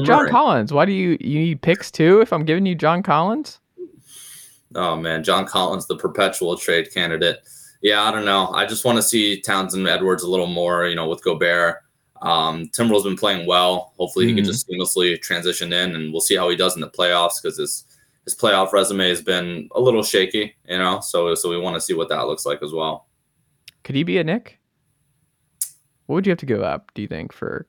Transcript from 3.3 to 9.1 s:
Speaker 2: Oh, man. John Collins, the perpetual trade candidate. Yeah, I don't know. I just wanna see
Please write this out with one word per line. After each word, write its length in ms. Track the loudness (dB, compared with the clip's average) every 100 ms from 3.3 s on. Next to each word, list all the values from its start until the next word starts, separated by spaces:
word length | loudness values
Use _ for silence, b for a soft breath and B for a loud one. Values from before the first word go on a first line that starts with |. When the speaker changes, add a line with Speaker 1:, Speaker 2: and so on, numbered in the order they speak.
| -2 -8 -14 _ -18 -18 -20 B B B B B B _
Speaker 2:
Oh, 220 | -4 -2 -2
man. 260 | -2 -2
John 240 | 0 0 0
Collins, 400 | -2 -2 -2 -6
the 100 | -4
perpetual 600 | -4 0 0 0 -4 -4
trade 360 | 0 -2 -2
candidate. 540 | -2 -2 0 0 -2 B B B B
Yeah, 200 | 0 2
I 60 | 0
don't 140 | 0
know. 240 | 2 2 2
I 160 | 0 -2
just 180 | -2 0
wanna 160 | 2
see 380 | 2